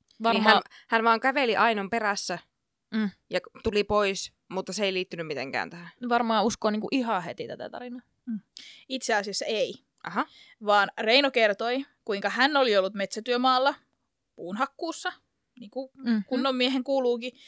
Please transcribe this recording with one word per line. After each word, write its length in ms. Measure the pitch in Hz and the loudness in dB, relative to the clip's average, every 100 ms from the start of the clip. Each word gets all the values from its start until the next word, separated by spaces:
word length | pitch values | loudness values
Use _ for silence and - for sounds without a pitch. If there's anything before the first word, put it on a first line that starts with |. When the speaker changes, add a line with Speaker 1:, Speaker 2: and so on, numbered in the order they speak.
| _ - | _ -4
Speaker 1:
Varmaan 220 | 226 226 | 0 4
Speaker 2:
Niin 100 | 220 | 6
hän, 80 | 208 - - - | 4 2 -12 -2
hän 160 | 226 | 2
vaan 160 | 226 226 | 4 4
käveli 360 | 254 269 254 202 | 2 2 2 4
Ainon 340 | 226 214 196 | 2 2 -2
perässä 480 | 233 214 202 - 170 - _ _ _ _ | -2 -2 -2 -4 -8 -10 _ _ _ _
Speaker 1:
Mm. 160 | 220 208 - _ | -4 -4 -6 _
Speaker 2:
ja 100 | 180 - - | -6 -6 -8
tuli 220 | 220 208 | -2 -2
pois, 480 | 202 208 202 190 - _ _ | 0 2 2 -2 -8 _ _
mutta 240 | 180 190 | -8 -6
se 120 | 190 | -2
ei 80 | 202 | -2
liittynyt 320 | 185 185 170 160 | -2 -4 -8 -8
mitenkään 440 | 139 131 120 87 | -6 -4 -6 -6
tähän. 200 | 175 - - 247 | -10 -18 -12 -2
Speaker 1:
Varmaan 360 | 240 233 220 | 0 2 2
uskoo 260 | 214 - 220 | 2 0 -2
niinku 180 | 214 - | -2 -2
ihan 300 | 269 233 196 | -2 0 -2
heti 240 | 170 - - | -4 -8 -10
tätä 220 | - - | -10 -12
tarinaa. 300 | - 247 247 - _ - | -12 -14 -14 -18 _ -10
Speaker 3:
Mm. 140 | 220 - - - - - | -10 -10 -20 -20 -20 -10
Itse 260 | 262 - | -6 0
asiassa 300 | 214 196 196 | 0 0 -4
ei. 300 | - 220 175 - _ _ | -2 0 -2 -4 _ _
Speaker 2:
Aha. 220 | - 185 311 - - _ 208 | -6 -4 -4 -8 -20 _ 2
Speaker 3:
Vaan 240 | 208 196 - | 4 2 0
Reino 300 | 214 254 285 | 4 4 4
kertoi, 540 | 247 220 196 226 254 277 _ | 4 4 2 -2 -2 -6 _
kuinka 240 | - 202 202 | -6 -4 -2
hän 280 | 196 269 294 | 2 2 4
oli 200 | 262 202 | 4 4
ollut 180 | 190 | 2
metsätyömaalla 800 | 208 196 - 220 247 254 254 277 294 _ _ _ _ _ - | -2 -6 -6 -2 0 2 4 2 0 _ _ _ _ _ -14
puunhakkuussa, 760 | 170 202 262 - 330 - 359 - _ _ _ - | -10 -4 -6 -4 -8 -6 -8 -10 _ _ _ -20
niinku 300 | 208 254 269 | -14 -12 -12
Speaker 1:
Mhm. 240 | 269 240 220 196 | -8 -2 -2 0
Speaker 3:
kunnon 300 | 254 269 254 | 0 0 0
miehen 280 | 254 262 | 0 0
kuuluukin. 480 | 254 269 247 240 247 - | 0 0 0 0 -4 -12